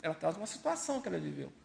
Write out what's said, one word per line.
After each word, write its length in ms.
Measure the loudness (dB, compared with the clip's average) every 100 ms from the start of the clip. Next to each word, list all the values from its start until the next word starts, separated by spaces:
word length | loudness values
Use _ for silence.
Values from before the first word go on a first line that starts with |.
Ela 120 | -2
traz 220 | 2 2 2
uma 100 | -2
situação 540 | -2 0 0 2 0
que 60 | 2
ela 100 | 0
viveu. 340 | -2 -4 -6 -10